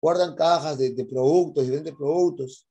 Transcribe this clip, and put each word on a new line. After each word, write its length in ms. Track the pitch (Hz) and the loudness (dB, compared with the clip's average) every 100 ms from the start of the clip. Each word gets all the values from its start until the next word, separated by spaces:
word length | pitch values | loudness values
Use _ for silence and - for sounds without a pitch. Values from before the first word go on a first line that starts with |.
Guardan 340 | 156 175 175 135 | 0 2 0 0
cajas 420 | 160 170 151 139 | 2 2 0 -2
de, 120 | 131 | -2
de 140 | 123 127 | -2 -6
productos, 580 | 127 131 170 170 147 | 0 4 4 2 -2
diferentes 320 | 131 139 156 139 | -2 -2 -6 -8
productos 720 | 143 170 175 151 131 - _ | -2 2 2 0 -10 -12 _